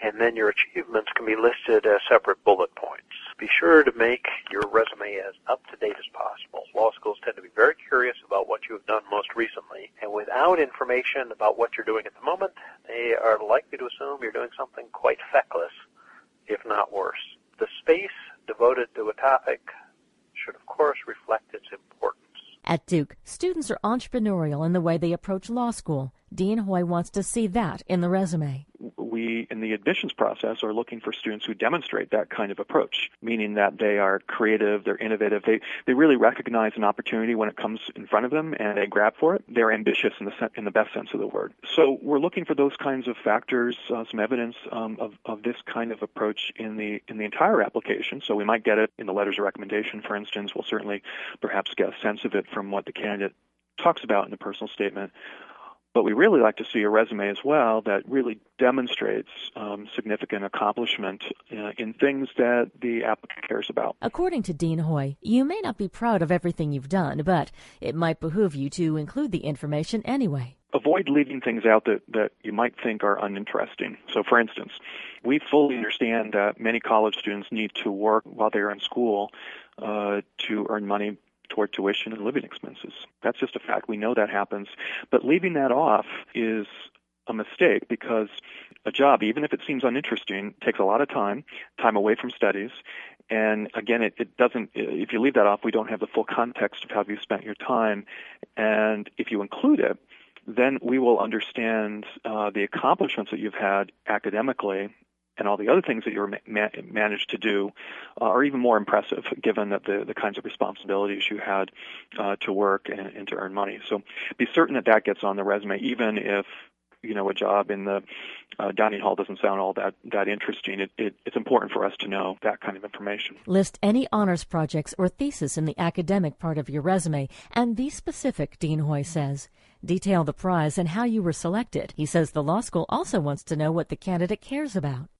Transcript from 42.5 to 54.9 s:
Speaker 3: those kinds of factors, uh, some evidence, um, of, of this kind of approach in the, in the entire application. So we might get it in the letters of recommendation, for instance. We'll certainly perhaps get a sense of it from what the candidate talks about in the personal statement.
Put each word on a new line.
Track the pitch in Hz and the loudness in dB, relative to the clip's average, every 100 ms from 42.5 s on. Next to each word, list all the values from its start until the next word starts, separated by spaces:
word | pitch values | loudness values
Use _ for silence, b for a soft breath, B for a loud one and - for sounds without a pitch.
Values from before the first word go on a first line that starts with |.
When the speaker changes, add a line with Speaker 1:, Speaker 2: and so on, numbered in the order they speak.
| 143 | 2
Speaker 3:
those | 139 - | 2 0
kinds | 143 131 120 | -4 -2 -4
of | 117 | -2
factors, | - 107 - 127 120 123 - | 0 0 2 0 0 -2 -6
uh, | 117 113 | -6 -4
some | 113 | -2
evidence, | 107 127 117 117 - | 0 0 -2 -8 -10
um, | 120 113 107 | -6 -6 -6
of, | 110 101 - | -8 -8 -10
of | 107 | -6
this | 113 120 - | -6 -6 -6
kind | 117 117 | -4 -4
of | 110 | -4
approach | 107 - 107 - - - | -8 -2 -2 -2 -8 -8
in | 110 107 | -8 -6
the, | 104 104 - | -6 -6 -8
in | 110 | -8
the | 104 | -6
entire | - 170 196 | 2 4 4
application. | 101 - - - - 135 | 2 -2 -4 -4 -4 -8
So | - 104 | -4 0
we | |
might | 101 113 110 | 2 2 4
get | 107 | 2
it | 110 - | 2 -2
in | 107 | -4
the | |
letters | 98 101 95 | -2 0 0
of | 101 | -2
recommendation, | - 101 107 107 107 | -4 -4 -4 -4 -8
for | - 104 | -6 -6
instance. | 104 104 101 | -6 -8 -8
We'll | - - | -8 -6
certainly | 110 107 101 B B B - | -6 -4 -8 B B B -6
perhaps | 104 98 - | -4 -2 -2
get | - 95 | -2 -2
a | - | -2
sense | 113 107 117 | -4 -2 -2
of | 101 | -2
it | 92 | -4
from | 107 98 | -6 -4
what | 101 - | -4 -6
the | |
candidate | - 113 104 98 - _ _ _ - | -6 -6 -4 -4 -6 _ _ _ 0
talks | 170 170 | 2 2
about | 117 101 - | 2 2 0
in | |
the | 101 | -4
personal | 104 98 107 | -10 -8 -8
statement. | - 101 | -4 -4